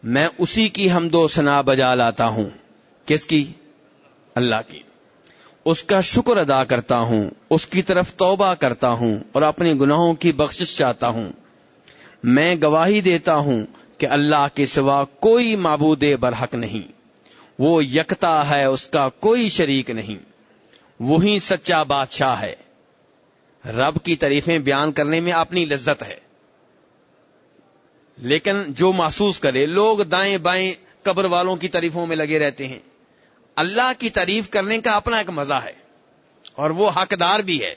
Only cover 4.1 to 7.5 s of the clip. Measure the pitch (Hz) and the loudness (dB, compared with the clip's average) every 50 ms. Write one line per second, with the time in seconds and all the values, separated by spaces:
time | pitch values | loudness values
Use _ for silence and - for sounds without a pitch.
4.1 | _ _ _ _ _ 117 123 120 110 110 113 - - 73 - _ _ _ _ _ | _ _ _ _ _ -2 0 0 0 -2 -4 -8 -18 -20 -20 _ _ _ _ _
5.1 | _ _ _ - _ _ - - _ _ _ 156 165 - - - 202 190 180 - | _ _ _ -20 _ _ -20 -20 _ _ _ -2 -2 -2 0 0 0 0 0 2
6.1 | - 247 240 240 240 202 165 139 139 131 131 113 131 120 113 - 127 120 117 117 | 0 0 2 2 2 2 2 2 2 0 2 0 0 -2 0 0 0 0 2 0
7.1 | 117 107 104 85 - - _ _ | 0 0 0 -2 -8 -14 _ _